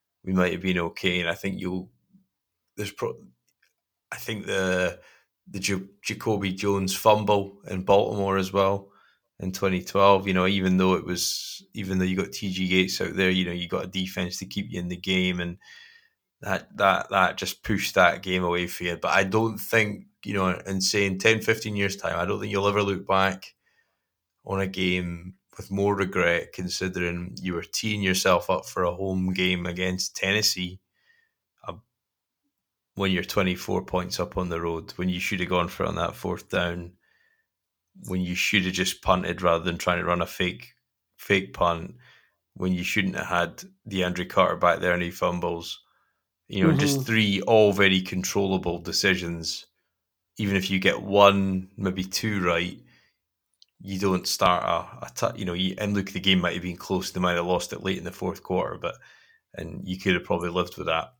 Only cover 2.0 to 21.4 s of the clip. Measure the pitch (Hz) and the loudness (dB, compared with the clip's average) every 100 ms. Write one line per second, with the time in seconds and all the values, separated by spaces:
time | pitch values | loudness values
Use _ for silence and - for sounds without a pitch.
2 | _ _ _ _ _ _ _ - 101 - | _ _ _ _ _ _ _ -10 -10 -6
3 | 117 - - _ _ _ _ _ _ _ | -6 -6 -14 _ _ _ _ _ _ _
4 | _ - - 107 95 95 92 92 90 - | _ -10 -8 -6 -2 0 2 2 0 -2
5 | - _ _ _ - 101 92 95 - - | -12 _ _ _ -14 -6 -2 -2 -4 -12
6 | - - 117 104 98 92 101 98 92 - | -8 -4 -2 -2 -2 -2 0 0 -2 2
7 | 113 107 104 104 98 - - 95 92 101 | 6 6 6 2 2 -8 -8 -4 4 6
8 | 110 104 98 98 95 98 98 101 - _ | 6 0 2 2 2 2 2 2 -4 _
9 | _ _ _ - 92 92 98 92 - 98 | _ _ _ -10 -8 -2 0 0 0 4
10 | 98 98 98 92 92 98 92 92 92 87 | 6 6 4 2 2 2 2 4 4 2
11 | 80 87 - - - - - 107 95 92 | 0 -4 -4 -4 -8 -14 -14 -10 -4 0
12 | 92 92 87 - 101 92 92 92 92 - | 0 0 -4 -6 -6 -4 2 2 2 0
13 | 90 87 92 92 87 87 85 85 85 95 | -4 0 2 2 -2 -4 -6 -6 -4 -6
14 | 92 - 90 - 95 - - 92 87 87 | -6 -6 -6 -8 -8 -8 -8 -6 -6 -6
15 | 95 95 92 90 87 87 - - - - | -2 0 0 -2 -4 -8 -14 -20 -20 -20
16 | _ _ _ _ 101 95 - - 101 92 | _ _ _ _ -6 -6 -6 0 2 2
17 | - 98 92 - 90 - - 98 - - | 0 2 2 0 -6 -6 -2 -2 0 6
18 | 90 85 92 92 87 87 87 - 87 82 | 6 4 0 0 2 0 -2 -4 -4 -4
19 | 85 90 98 110 113 107 - 113 107 101 | 0 2 2 2 0 -2 -2 0 0 -4
20 | - _ - 101 92 87 - 95 95 104 | -12 _ -6 0 0 0 -4 -2 0 2
21 | 98 95 113 110 | 0 2 2 4